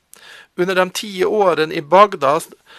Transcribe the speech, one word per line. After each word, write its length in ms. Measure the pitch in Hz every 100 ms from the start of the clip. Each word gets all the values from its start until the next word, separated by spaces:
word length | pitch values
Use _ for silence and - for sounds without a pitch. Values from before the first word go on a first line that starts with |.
| _ - - - - -
Under 200 | 180 185
de 140 | 185
tio 360 | - 214 190 175
åren 460 | 214 190 156 156
i 100 | 165
Bagdad, 600 | 147 180 208 190 139 156 - - _